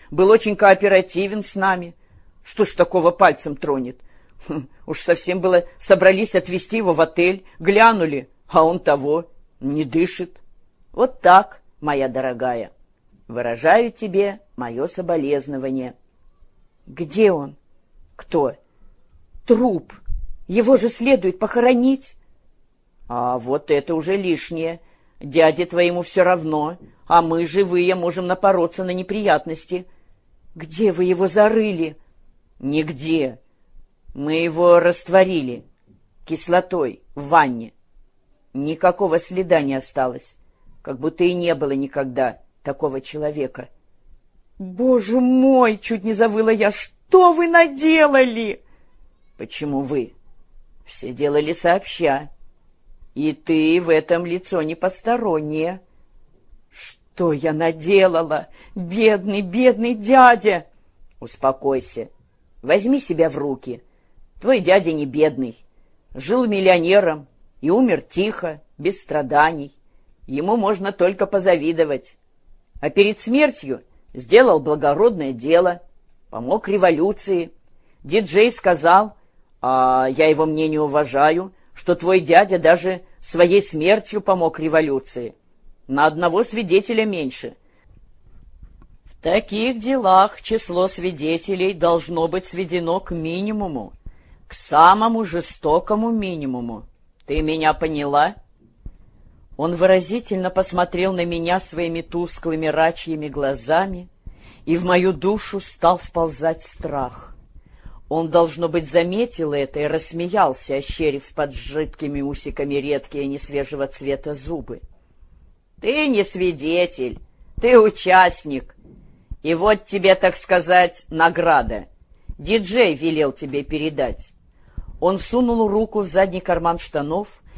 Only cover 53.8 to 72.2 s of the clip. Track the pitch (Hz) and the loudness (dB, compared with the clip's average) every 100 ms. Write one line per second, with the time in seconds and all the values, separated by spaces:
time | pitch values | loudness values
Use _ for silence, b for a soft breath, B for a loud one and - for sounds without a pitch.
53.8 | 170 156 156 170 175 175 180 180 156 165 | 2 0 2 -2 -2 -8 -6 -4 -4 -4
54.8 | 185 185 226 247 220 156 151 156 165 185 | -6 -4 -4 -2 -2 -4 -4 -4 -6 -8
55.8 | - _ _ _ - _ _ - _ - | -16 _ _ _ -20 _ _ -20 _ -20
56.8 | - - _ - 170 143 156 151 165 160 | -20 -20 _ -4 -2 -2 -2 -2 -2 -2
57.8 | 160 196 185 165 165 151 - b b 202 | 2 4 4 2 -2 -4 -6 b b -12
58.8 | 175 196 220 208 196 202 185 202 254 208 | -8 2 2 2 0 -6 -4 2 2 2
59.8 | 233 220 208 262 247 233 208 175 - _ | -2 -4 4 8 8 6 2 -2 -4 _
60.8 | _ _ - _ 120 - 135 131 139 131 | _ _ -20 _ -18 -2 -2 0 -2 -2
61.8 | - - 113 _ _ _ _ - 123 185 | -4 -12 -14 _ _ _ _ -10 0 0
62.8 | 220 277 - 160 160 139 143 131 131 - | 2 -2 -2 0 0 -2 -6 -8 -10 -14
63.8 | _ _ _ _ - - 208 262 175 190 | _ _ _ _ -20 -6 0 0 4 2
64.8 | 165 156 143 139 156 131 123 - _ _ | 2 -4 -4 0 0 0 -8 -10 _ _
65.8 | _ _ _ 131 135 247 240 196 185 180 | _ _ _ -14 -2 0 0 2 4 4
66.8 | 165 202 180 151 139 _ - _ 147 208 | 4 2 2 -2 -10 _ -20 _ -2 2
67.8 | 254 151 - - 208 208 170 147 _ - | 2 0 -4 -4 -4 -4 -10 -10 _ -8
68.8 | 170 190 - 151 131 147 160 160 143 _ | -6 -6 -6 -6 0 2 2 0 -10 _
69.8 | _ _ _ _ - 135 175 233 196 196 | _ _ _ _ -10 -6 -2 0 0 -2
70.8 | 190 185 180 196 196 196 185 170 156 165 | -6 0 0 0 -2 0 2 2 0 0
71.8 | 156 131 - _ | 0 -2 -8 _